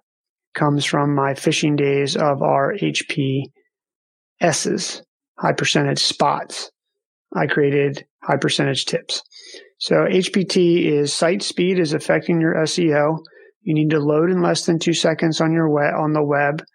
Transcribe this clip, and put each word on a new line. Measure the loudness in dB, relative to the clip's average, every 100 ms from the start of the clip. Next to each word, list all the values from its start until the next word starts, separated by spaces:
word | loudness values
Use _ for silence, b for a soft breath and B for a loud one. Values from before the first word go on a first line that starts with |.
| _ _ _ _ _
comes | -2 0 0
from | 0 0 0 0
my | -2
fishing | -2 -2 0 0
days | 2 2 0 0 0
of | 0 0
our | 2 2 0 -2
H | -2 -4 -4
P | -4 -2 -2 -6 _ _ _ _ _ _ _ _ -2
S's, | 0 0 -2 -4 -6 -10 -16 _ _ -4
high | -2
percentage | 0 0 0 0 0
spots. | -2 0 0 0 -4 -12 -14 _ _ _ _ _ _
I | -4 -2
created | 0 2 2 0 -4 -12 _
high | -2 0
percentage | 0 0 0 -2
tips. | -4 -6 -6 -10 B B B B B -10
So | 0 2 2
H | 2 0
P | 0
T | 0 2 4 4 2
is | 0 0
site | 0 0 0
speed | -4 -2 0 0
is | 0
affecting | -2 -2 -2 0 0
your | 2 0
S | 0 0
E | 2
O. | 2 2 0 B B B _
You | -2
need | 0 2
to | 2
load | 2 2 2
in | 2
less | 0 0 0
than | 0
two | 0
seconds | 0 0 0 0 0
on | 0
your | 2 2
we-, | 2
on | 0 0 0
the | 0
web. | 0 0 0 -2 -8